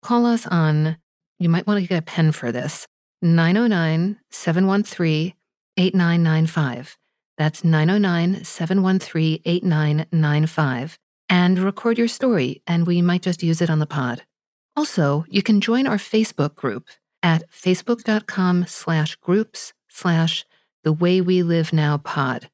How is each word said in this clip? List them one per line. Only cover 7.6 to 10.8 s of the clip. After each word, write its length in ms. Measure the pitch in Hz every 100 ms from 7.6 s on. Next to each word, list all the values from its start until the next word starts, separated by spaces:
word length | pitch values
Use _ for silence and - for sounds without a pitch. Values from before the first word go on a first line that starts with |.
nine 280 | 165 160 156
oh 80 | 202
nine, 440 | 196 170 170 190
seven 380 | - - 165 196
one 160 | 185 190
three, 440 | - 165 160 156
eight 180 | - 175
nine 440 | 185 156 151 151 160
nine 360 | 170 151 147 156
five. 520 | - 147 127